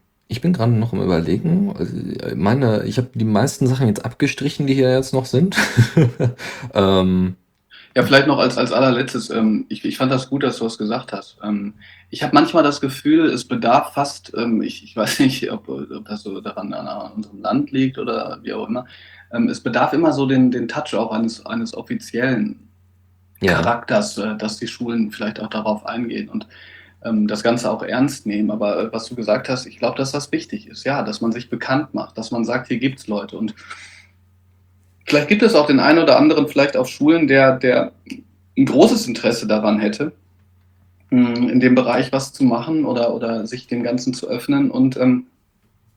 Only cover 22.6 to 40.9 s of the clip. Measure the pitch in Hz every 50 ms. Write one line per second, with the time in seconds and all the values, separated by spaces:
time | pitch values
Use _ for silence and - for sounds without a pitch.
22.6 | - _ _ _ _ _ _ _ _ _ _ _ _ _ _ - 101 92 85 80
23.6 | 82 120 120 - - - - 107 104 - - - - 110 107 107 107 107 - -
24.6 | 117 - - - 120 117 117 113 107 104 - - 107 107 110 - 107 107 - 110
25.6 | - 107 104 104 - - 110 120 - - - 214 214 - - 214 - - - -
26.6 | - - - - - _ _ _ - 117 113 107 104 104 107 104 - 117 117 120
27.6 | - 90 107 - 82 - 107 127 139 143 - - - 107 104 104 107 104 107 107
28.6 | 104 101 95 85 110 113 - 113 - - 123 120 107 101 - 127 - - 127 123
29.6 | - - - - 120 117 - - 135 135 - 143 139 - - 160 - - - -
30.6 | - - - - - 135 143 135 104 107 151 - 117 113 110 120 - - 113 107
31.6 | - - 131 147 - - - - - - - 113 110 - 123 117 113 120 123 123
32.6 | 123 - 127 113 131 131 131 - - 110 104 101 98 - 104 92 110 107 - -
33.6 | - - - - - - - - - _ _ _ _ _ _ _ _ _ _ _
34.6 | _ _ _ _ _ _ _ _ _ - 147 147 143 - 208 214 240 214 - 151
35.6 | 147 - 139 127 - 147 160 165 160 143 123 127 147 156 156 151 143 - - 139
36.6 | 139 165 - 131 127 - - - 143 151 165 165 156 131 139 139 135 135 127 127
37.6 | - 127 120 - - - - _ _ - - - - _ _ _ _ _ _ -
38.6 | - - - 285 233 - 254 - - 123 113 - - - - - 107 104 107 107
39.6 | 107 104 107 104 107 107 - - 147 170 - _ _ _ _ _ _ _ _ _
40.6 | _ _ _ _ _ _